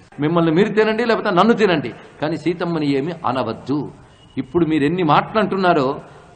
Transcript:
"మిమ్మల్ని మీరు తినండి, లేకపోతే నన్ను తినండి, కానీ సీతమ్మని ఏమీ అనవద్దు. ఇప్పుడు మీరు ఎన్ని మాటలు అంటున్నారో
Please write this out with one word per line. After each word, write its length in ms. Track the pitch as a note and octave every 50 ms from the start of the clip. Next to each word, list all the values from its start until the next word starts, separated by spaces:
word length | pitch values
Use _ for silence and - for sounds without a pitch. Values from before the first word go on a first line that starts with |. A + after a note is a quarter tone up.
| - _ - -
"మిమ్మల్ని 320 | C#3+ D#3 E3+ E3+ E3 E3 D#3
మీరు 160 | E3 G#3+ -
తినండి, 360 | - G#3+ A3 G#3+ A3 G#3+ A#3+
లేకపోతే 260 | A#3 A3 - - G#3+
నన్ను 220 | F3 E3+ F#3+ A3+ A#3
తినండి, 420 | - A3 F#3+ F3 D3+ B2 A#2 G2+ - - - - - C#3+
కానీ 140 | D#3 E3
సీతమ్మని 600 | D3 C#3+ E3 F3+ E3+ E3+ E3+ E3+ D#3+ D3 C#3+ C#3
ఏమీ 160 | C3+ C3+ F3 F3 E3+ -
అనవద్దు. 680 | A2 B2+ C3+ A#2 A2 G#2+ - - - C3+ D3+ A#2+ - - - - - - - - - - C3+
ఇప్పుడు 280 | C3 - - F3 E3
మీరు 180 | D#3 D#3 D3+ C#3
ఎన్ని 180 | D3 E3+ F#3 F3+
మాటలు 360 | D3+ D3 F3+ - - - A3
అంటున్నారో 600 | G3+ - G3 G3 F#3+ F3+ E3+ D#3 C3 C3 C#3+ D#3+ - - - - - - -